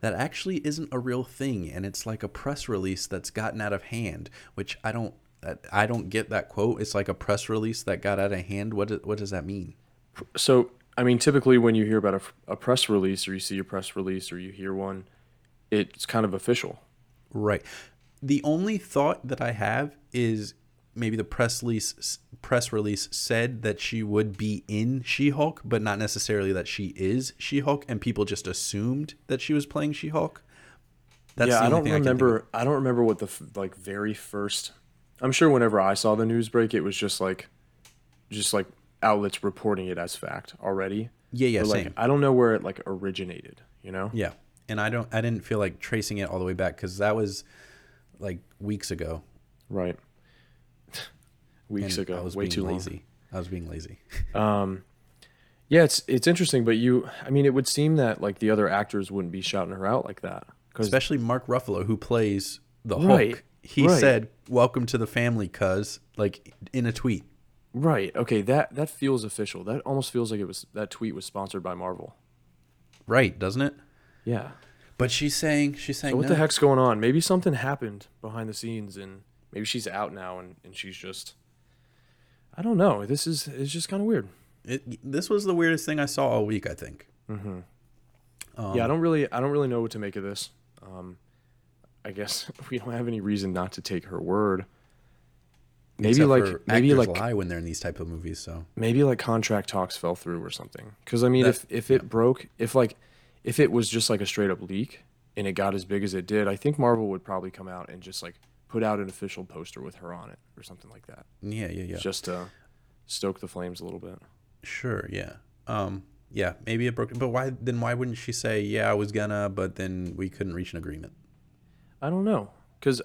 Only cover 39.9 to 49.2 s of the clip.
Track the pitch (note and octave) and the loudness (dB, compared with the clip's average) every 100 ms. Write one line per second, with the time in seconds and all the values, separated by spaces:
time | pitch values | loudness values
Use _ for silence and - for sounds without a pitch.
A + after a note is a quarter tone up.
39.9 | F2 F2 - - - - - - G2 F#2+ | -6 -6 -8 -10 -10 -12 -8 -4 -2 -2
40.9 | G#2 A2+ _ _ B2 B2+ A2 G#2+ G2+ D#2+ | -4 -6 _ _ 0 2 2 2 0 -2
41.9 | - A#2 C#3+ C#3 B2+ A#2+ G#2+ F#2 - - | 0 2 4 6 6 6 4 0 -8 -8
42.9 | F#2+ G2 F#2 F#2 E2+ - - - _ - | -6 -6 -6 -8 -10 -16 -20 -20 _ -10
43.9 | F#2+ G2+ A2 F#2 - _ _ - G#2+ G#2+ | -6 -4 -2 -4 -6 _ _ -8 -2 -2
44.9 | A#2+ A2+ A2+ A#2 A2 - A2 G2 - - | -2 -2 -2 0 -2 -2 0 -2 -4 -4
45.9 | A2+ G2+ G#2 G2 F#2+ F#2 F#2 F#2 F2 F#2+ | -4 -2 -4 -4 -2 -2 0 -2 -2 -8
46.9 | F#2 G#2 A2 G#2 G2+ - - - - _ | 0 2 2 0 -4 -14 -20 -20 -20 _
47.9 | _ _ - G2 F2 - - G2+ G#2 - | _ _ -12 -8 -8 -12 -10 -6 -4 -4
48.9 | D#2+ D#2+ D#2+ | -6 -6 -8